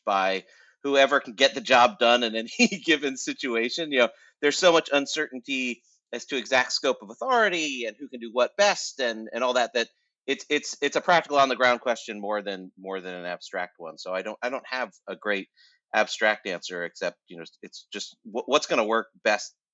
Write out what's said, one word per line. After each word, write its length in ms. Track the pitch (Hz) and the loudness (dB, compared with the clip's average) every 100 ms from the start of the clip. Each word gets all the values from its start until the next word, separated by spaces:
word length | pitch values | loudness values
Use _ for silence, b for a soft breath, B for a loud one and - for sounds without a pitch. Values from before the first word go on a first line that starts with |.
| 110 | 0
by 400 | 98 95 95 - b b b | 2 2 0 -6 b b b
whoever 360 | 139 139 135 139 | 0 4 4 2
can 140 | - | -2
get 220 | 104 135 139 | 0 2 2
the 60 | |
job 380 | 107 127 123 98 | 4 6 6 4
done 240 | 120 123 | 4 4
in 120 | 113 113 | 2 -4
any 460 | 113 - 240 185 | -4 2 2 2
<laughs> 40 | 165 | 0
given 320 | 151 139 131 | 2 0 -4
situation. 760 | - 131 135 117 117 - 156 | -8 -6 -2 -2 -2 -4 0
You 80 | 131 | 2
know, 100 | 117 b b b | 2 b b b
there's 160 | 147 139 | 0 4
so 140 | 180 | 6
much 180 | 165 156 | 4 4
uncertainty 880 | 143 139 156 151 127 147 131 127 117 _ _ - | 0 0 -4 -6 -8 -6 -4 -4 -8 _ _ -12
as 120 | 120 - | -12 -6
to 120 | 131 | -6
exact 340 | 107 127 127 | 0 0 0
scope 300 | - 139 123 | -2 -2 -2
of 80 | 101 | -6
authority 760 | 120 262 240 208 170 151 127 113 | -8 0 2 2 0 -4 -4 -8
and 120 | 104 | -8
who 80 | 135 | -14
can 120 | 123 | -12
do 100 | 117 | -4
what 240 | 120 117 - | 0 0 4
best 440 | 202 170 - - | 2 2 -4 -4
and, 280 | 123 110 110 | -2 -2 -6
and 100 | 117 | -2
all 100 | 127 | 0
that, 200 | 127 117 | 0 0
that 160 | 120 113 _ _ _ - | -2 -4 _ _ _ -6
it's, 180 | 139 - | -6 -2
it's, 280 | 147 - - | -2 -4 -6
it's 140 | 143 156 | -2 -2
a 60 | |
practical 380 | - 170 147 143 | 2 2 4 2
on 100 | 135 | 2
the 60 | 123 | 4
ground 260 | 123 120 | 2 2
question 400 | 123 113 - 104 | 0 -4 -6 -8
more 200 | 101 104 | -4 -4
than, 300 | 98 95 92 - | -4 -8 -12 -14
more 220 | 95 95 | -10 -8
than 140 | 90 90 | -8 -10
an 100 | 87 | -10
abstract 480 | 85 - 95 90 - | -10 -10 -8 -8 -10
one. 180 | 80 78 | -16 -12
So 160 | 92 | -8
I 80 | 92 | -6
don't, 160 | 107 - | -6 -8
I 80 | 123 | -6
don't 140 | 131 - | -8 -8
have 240 | 127 110 _ - | -8 -8 _ -14
a 80 | 92 | -8
great 340 | 104 98 - _ _ _ _ | -4 -4 -6 _ _ _ _
abstract 540 | 107 110 - 107 104 101 | 0 0 2 0 0 -4
answer, 380 | 85 - 87 85 | -8 -8 -8 -8
except, 320 | - 87 - - | -6 -8 -8 -20
you 100 | 85 | -18
know, 60 | 82 _ | -18 _
it's 260 | 98 - - | -20 -20 -12
just 240 | 104 - - | -12 -12 -16
wh-, 240 | 110 113 - | -10 -8 0
what's 200 | 143 - | 0 2
gonna 180 | 143 107 | 0 2
work 220 | 113 - _ | 0 -2 _
best 300 | 110 104 - _ _ | 0 0 -2 _ _